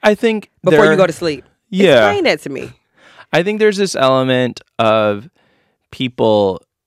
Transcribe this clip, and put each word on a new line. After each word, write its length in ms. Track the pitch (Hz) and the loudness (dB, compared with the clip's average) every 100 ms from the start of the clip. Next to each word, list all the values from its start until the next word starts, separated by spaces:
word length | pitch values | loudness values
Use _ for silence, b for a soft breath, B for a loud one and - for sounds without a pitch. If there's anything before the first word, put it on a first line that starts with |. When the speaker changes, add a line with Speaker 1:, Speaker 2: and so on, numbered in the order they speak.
Speaker 1:
I 140 | 214 214 | -2 0
think 340 | 233 214 - _ | -2 -4 -8 _
Speaker 2:
before 160 | 185 156 151 | 0 2 4
you 20 | |
Speaker 1:
there 80 | 156 | 4
Speaker 2:
go 80 | 185 | 0
to 60 | |
sleep. 320 | 156 170 143 - _ - | -2 -8 -8 -12 _ -10
Speaker 1:
Yeah. 380 | 190 196 131 104 | 0 4 4 4
Speaker 2:
Explain 160 | 101 311 | 2 -2
that 140 | 160 | -2
to 80 | - | -6
me. 220 | 131 131 - _ b b b b | -12 -14 -18 _ b b b b
Speaker 1:
I 100 | 151 | -4
think 160 | 175 214 | -2 0
there's 180 | 214 196 | 0 0
this 180 | 196 - | -4 0
element 680 | 131 131 131 127 127 - _ - | 0 0 0 0 -2 -6 _ -4
of 500 | 113 110 107 104 127 _ _ _ _ _ _ | 0 0 0 -4 -8 _ _ _ _ _ _
people 720 | - 131 - 117 107 101 92 _ _ | -10 -8 -2 0 2 0 -4 _ _